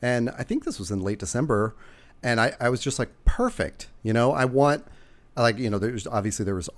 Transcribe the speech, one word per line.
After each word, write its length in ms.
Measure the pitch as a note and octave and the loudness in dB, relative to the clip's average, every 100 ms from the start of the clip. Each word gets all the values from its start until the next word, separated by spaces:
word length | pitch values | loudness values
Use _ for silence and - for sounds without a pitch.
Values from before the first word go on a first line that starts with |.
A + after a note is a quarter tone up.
And 300 | B2 B2 A#2+ | -2 0 -2
I 100 | - | -4
think 240 | - B3+ - | -6 -4 -6
this 140 | - | -8
was 100 | F#2 | -6
in 100 | G2 | -4
late 200 | F#2+ G#2+ | -4 -6
December. 560 | F#2+ A#2+ D3 G#2 A2 - - - - - | -4 -2 0 2 0 -4 -20 -20 -20 -6
And 180 | B2 A2+ | 0 2
I, 140 | A#2 - | 2 2
I 100 | B2 | 0
was 100 | B2+ | 0
just 180 | C#3 - | -2 -4
like, 140 | A#2 - - | -6 0 2
"Perfect." 640 | - B3 - E2 - - - | 4 0 -2 -6 -6 -18 -8
You 120 | A2 | 0
know, 180 | A2+ B2+ | 2 2
I 140 | D3+ B2+ | 2 2
want, 420 | C3+ C#3+ D3+ - - - - _ B2+ | 4 4 2 -4 -20 -20 -20 _ 0
like, 240 | A#2 G#2+ | 2 2
you 100 | A2+ | -2
know, 80 | G2+ | 0
there's, 300 | A2 A#2+ - | -2 -4 -4
obviously 360 | A2 G#2 - | -2 -2 -2
there 120 | G2 F#2 | -4 -4
was 140 | - | -6